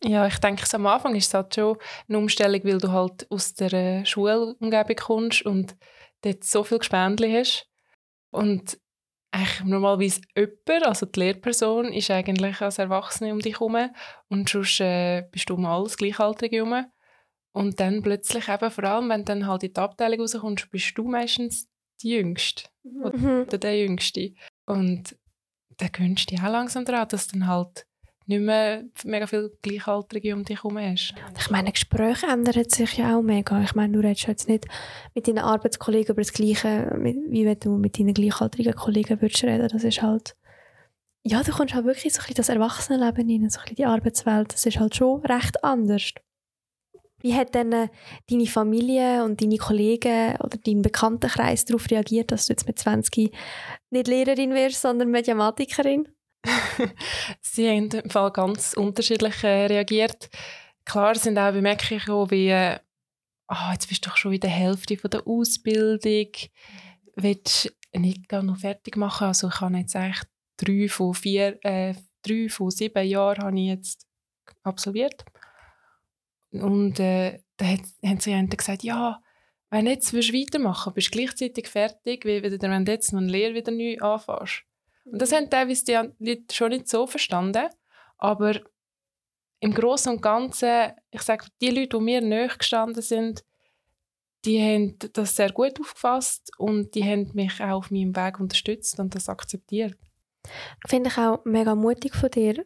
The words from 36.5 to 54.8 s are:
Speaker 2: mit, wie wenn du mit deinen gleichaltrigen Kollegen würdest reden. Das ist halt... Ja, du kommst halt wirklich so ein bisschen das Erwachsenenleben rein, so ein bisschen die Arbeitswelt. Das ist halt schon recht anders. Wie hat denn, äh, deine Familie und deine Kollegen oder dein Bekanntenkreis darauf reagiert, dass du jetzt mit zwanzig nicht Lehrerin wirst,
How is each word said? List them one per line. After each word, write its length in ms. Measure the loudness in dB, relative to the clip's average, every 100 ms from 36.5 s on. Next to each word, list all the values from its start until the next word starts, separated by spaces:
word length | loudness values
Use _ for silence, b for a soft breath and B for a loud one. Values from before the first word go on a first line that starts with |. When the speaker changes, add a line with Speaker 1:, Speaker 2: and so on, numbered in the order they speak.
| 4 2 0 0 0
Speaker 2:
mit, 180 | 0 0 0
wie 180 | 2 2
wenn 140 | 2
du 160 | 2 2
mit 220 | 2 2
deinen 160 | 4
gleichaltrigen 600 | 4 2 2 0 0 0
Kollegen 460 | 0 2 2 2 2
würdest 220 | 2 2
reden. 240 | 2 2 2
Das 160 | 0
ist 180 | 0 2
halt... 340 | 2 0 -2 -14 b b b b b _ _ _
Ja, 200 | 0 2
du 100 | 2
kommst 220 | 0 0
halt 100 | 2
wirklich 280 | 0 0 0
so 60 | -2
ein 40 |
bisschen 140 | -2 0
das 120 | 2
Erwachsenenleben 840 | 2 2 0 0 2 2 2 2
rein, 180 | 2 2
so 120 | -2
ein 20 |
bisschen 140 | -6 -2
die 100 | 2
Arbeitswelt. 640 | 2 2 0 2 2 2
Das 120 | 0 0
ist 140 | 2
halt 160 | 0 4
schon 280 | 4 4
recht 380 | 2 0 0 0
anders. 500 | 2 2 2 2 -2 -8 -18 _ _ _ _ _ _ -20 _ _
Wie 140 | 0
hat 200 | 2 2
denn, 180 | 0 2
äh, 160 | 2 0 B B B -2
deine 180 | 2 2
Familie 800 | 2 2 2 2 2 4 2
und 160 | 2 2
deine 160 | 2 2
Kollegen 800 | 2 2 4 2 2 2 2 0
oder 220 | -4 -4
dein 200 | 0 2
Bekanntenkreis 840 | 2 2 2 2 0 0 2 2
darauf 260 | 2 -2 2
reagiert, 400 | 0 2 0 0
dass 160 | 0 0
du 60 |
jetzt 140 | 0 -2
mit 120 | -2
zwanzig 560 | 0 0 2 2 0 B B B B B _
nicht 160 | -2 2
Lehrerin 460 | 2 4 2 2
wirst, 300 | 2 2 2